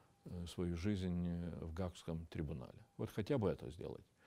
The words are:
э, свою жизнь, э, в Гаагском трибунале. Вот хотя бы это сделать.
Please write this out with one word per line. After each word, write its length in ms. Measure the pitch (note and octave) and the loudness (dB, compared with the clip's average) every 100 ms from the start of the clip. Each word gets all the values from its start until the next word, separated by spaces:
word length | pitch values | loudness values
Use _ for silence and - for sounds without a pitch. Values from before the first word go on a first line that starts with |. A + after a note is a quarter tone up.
| - _ - | -20 _ -10
э, 200 | F2+ E2+ | -6 -4
свою 280 | - F2 E2+ | 0 2 4
жизнь, 520 | G2 G2 F#2 F2 F2 | 4 4 2 2 2
э, 380 | F2 E2+ D#2+ E2 | 0 -2 -4 -4
в 80 | |
Гаагском 520 | E2 F2+ - - E2 E2 | -2 -2 -2 -4 -4 -2
трибунале. 580 | - D2+ D2 - - - - | -2 -2 -2 -6 -12 -16 -6
Вот 140 | A2+ | -2
хотя 260 | - G#2 C#3 | 0 2 6
бы 120 | G2 | 6
это 200 | - B1 | 4 -2
сделать. 360 | D#2+ - - - _ | -6 -6 -6 -12 _